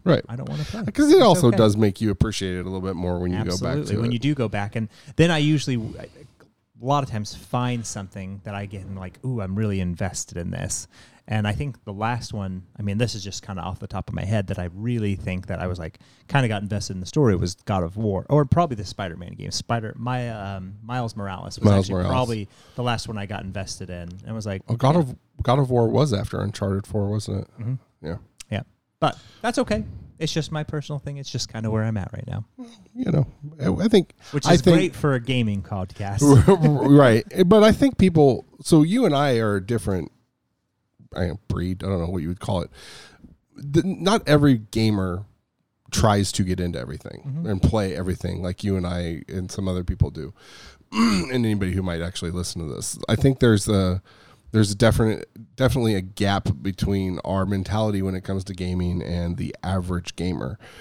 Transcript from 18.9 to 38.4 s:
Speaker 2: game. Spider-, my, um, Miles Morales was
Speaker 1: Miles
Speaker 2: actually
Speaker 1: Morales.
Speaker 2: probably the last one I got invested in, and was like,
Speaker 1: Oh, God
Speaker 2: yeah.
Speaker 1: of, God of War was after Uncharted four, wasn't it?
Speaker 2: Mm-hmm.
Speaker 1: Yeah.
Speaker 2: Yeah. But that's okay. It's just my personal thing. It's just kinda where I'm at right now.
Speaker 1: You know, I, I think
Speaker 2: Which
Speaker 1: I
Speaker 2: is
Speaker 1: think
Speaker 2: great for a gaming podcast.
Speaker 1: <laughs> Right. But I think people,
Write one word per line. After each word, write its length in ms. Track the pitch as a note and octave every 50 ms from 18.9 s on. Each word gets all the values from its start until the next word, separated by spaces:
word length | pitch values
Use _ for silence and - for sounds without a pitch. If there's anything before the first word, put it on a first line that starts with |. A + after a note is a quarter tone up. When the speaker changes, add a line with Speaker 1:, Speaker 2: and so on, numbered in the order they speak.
| - - G2+ F#2 E2 - F2 F2+ F#2+
Speaker 2:
game. 180 | G2 G2 G2
Spider-, 440 | F#2 - F#2 - A#2 A#2 A2 A2 - -
my, 300 | A2+ B2 B2+ B2+ B2 A#2+
um, 440 | A2+ G#2+ G2 G2 G2 F#2+ F#2 F#2 G2+ G#2 A2
Miles 320 | A2 A#2+ B2+ A#2+ A2+ -
Morales 420 | G#2+ G2+ G2 F#2+ F#2 F#2 F#2+ F#2 -
was 60 | -
Speaker 1:
Miles 220 | G#2+ G2+ G2 F#2+
Speaker 2:
actually 80 | F2+ F#2+
Speaker 1:
Morales. 180 | F#2 F2+ F2+ -
Speaker 2:
probably 360 | B2+ B2+ A#2 A#2 A2 G2+ - _ _ - - -
the 80 | - A#2+
last 240 | B2 A#2 A2 - -
one 100 | A2+ G#2
I 80 | G2+
got 160 | G2 G#2+ G2 -
invested 480 | F#2+ F#2+ G2+ F#2+ - - - F#2+ F2+
in, 180 | F2+ F2 F2 F2 F2 F#2+ G2+
and 120 | - A2+
was 100 | A2+ G#2
like, 160 | G#2+ G2 F#2+ - -
Speaker 1:
Oh, 80 | A#2
God 180 | A#2 B2+ C3 D3+
Speaker 2:
yeah. 60 | F3
Speaker 1:
of, 160 | D#3+ B2+ B2 - _ _ _ - -
God 160 | A#2+ B2 C#3+
of 100 | C#3 B2
War 200 | B2+ A#2+ A#2 A2
was 240 | A2+ A#2 C#3 D3+ A#2
after 280 | G2 A2+ A2+ - F#2+
Uncharted 460 | G2 G2+ G#2+ - - G2 G2 G2 G2+
four, 220 | - - G#2+ G2+ G2
wasn't 300 | G#2 G#2+ G#2 - G2+ G2
it? 80 | - - _ -
Speaker 2:
Mm-hmm. 140 | A2+ A2 C3 C3 - _ _ _ -
Speaker 1:
Yeah. 100 | D#2 E2+ - - - _ - - -
Speaker 2:
Yeah. 140 | - G2 - - _ _ _ _ _ _
But 180 | - C#3+ - - - - - - -
that's 160 | A3 A#3+ -
okay. 240 | B3+ - G#3+ G#3+ A3 - - - - - - -
It's 120 | D#3+ D#3 -
just 200 | E3 D3 - D#3+
my 100 | D3+ D3+
personal 380 | - - D3+ C#3 - D3 C#3+
thing. 160 | - D3 C#3+
It's 120 | C#3+ C#3 -
just 240 | - B2 - - -
kinda 200 | A2+ A2 A2 G#2+
where 100 | A2 A2
I'm 140 | A2+ A2+
at 160 | G#2 F2+ - -
right 140 | - - -
now. 160 | - G#2 A2+ - _ - B3 A#3 A#3 G#3+ F#3 _ -
Speaker 1:
You 160 | A#3+ B3+ F#3+
know, 160 | E3 C#3+ - - - - - D3 D#3 D#3
I, 260 | C3+ - F#3 - F3
I 20 | A3+
think 260 | G#3+ G3+ F3 - _ _ - -
Speaker 2:
Which 160 | - D3 -
Speaker 1:
I 60 | - F3
Speaker 2:
is 80 | F3
Speaker 1:
think 160 | - F3+ E3+
Speaker 2:
great 180 | E3 F#3+ F3+ -
for 200 | - - D3 C3+
a 60 | B2+
gaming 400 | A#2 A#2 C3 B2+ A#2+ A2 G2+ G2 F#2
podcast. 600 | - - G2 F#2 F#2 - - G#2+ G2 G2+ - D3
Speaker 1:
<laughs> 680 | C#3+ C#3 C3 - F3+ G3 F3+ D#3 D3+ D3 C3+ - C#3
Right. 360 | C#3+ D3 C#3+ B2+ - F3 - - - F#3 F#3+ F3
But 160 | A3 A3 G#3
I 80 | A3 G#3
think 260 | - C#4 C#4 A#3+ -
people, 460 | F#3+ F#3 E3+ D#3 D3 C#3 A#2+ -